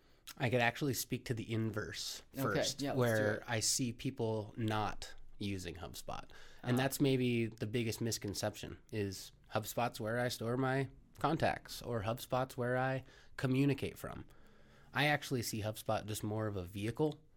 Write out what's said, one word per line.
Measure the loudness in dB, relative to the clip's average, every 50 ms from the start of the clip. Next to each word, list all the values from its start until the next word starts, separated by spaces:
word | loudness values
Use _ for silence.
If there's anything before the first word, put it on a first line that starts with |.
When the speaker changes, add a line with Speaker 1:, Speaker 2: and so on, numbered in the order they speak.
| -20 -20 -20 -18 -16 -14 -4 0
Speaker 1:
I | 2 4
could | 4 4
actually | 4 4 2 2 0 0 0
speak | 0 -2 -4 -6 -4 -4
to | -4 -4
the | -4 -2 -2
inverse | 0 0 0 0 -2 -2 -4 -4 -6 -6 -6 -6 -8 -10 -12 -10 -4
Speaker 2:
Okay, | -2
Speaker 1:
first, | 0 2 2 2 2 0 -2 -2
Speaker 2:
yeah, | -2 0
let's | 2
do | 4
Speaker 1:
where | 4 4 6 4 4 4 2
Speaker 2:
it. | 0 -2 -2
Speaker 1:
I | 0 0
see | 2 2 2 2 0 0
people | -2 -2 -4 -4 -2 0 0 0 0 0 -2 -4 -4
not | -2 0 2 2 2 2 0 -2 -4 -6 -8 -10 -10 -12 -12 -8 -4
using | -2 -2 -2 -2 -4 -6 -6
HubSpot. | -6 -8 -8 -8 -8 -8 -6 -6 -8 -8 -10 -14 -16 -16 -16 -14 -6
And | 0 2 2
Speaker 2:
Ah. | 2 2
Speaker 1:
that's | 2 2 4
maybe | 4 4 6 6 4 4 4 4 2
the | 0 -2 -4 -4
biggest | 0 0 0 0 0 0 0
misconception, | 0 0 0 -2 -2 -4 -2 0 -2 -2 -2 -4 -8 -10 -10 -14 -12 -4
is | -2 0 0 0 -2 -6 -10 -14 -16 -20 -10 -4 -4
HubSpot's | -2 -2 -2 0 0 0 0 -2 -2
where | -2 0 0 0
I | 0 0
store | -2 -2 -2 0 2
my | 2 2 2 2 2 0 -2 -6 -12 -20 -20 -4 -2
contacts, | 0 2 4 4 4 2 2 0 -4 -10 -10 -8
or | -6 -4 -2 0 0
HubSpot's | 0 -2 -2 -2 -2 0 0 0 -2 -2
where | -2 0 0 2 2
I | 2 0 0 -2 -6 -10 -16 -20 -20 -16 -4
communicate | -2 0 2 4 4 4 4 4 2 -2 -4 -6 -8
from. | -8 -8 -8 -10 -12 -14 -18 -20 -20 -20 -20 -20 -20 -20 -20 -20 -16 -4 0
I | 2 4
actually | 4 4 2 2 0 -2 0
see | 0 -2 -2 -2
HubSpot | -2 -2 -4 -2 -2 0 0 0 0
just | -2 -4 -2
more | -2 -2 -2 0 -2
of | -2 -2
a | -4 -6
vehicle | -6 -6 -4 -4 -2 0 2 2 0 0 -4 -12 -20 -20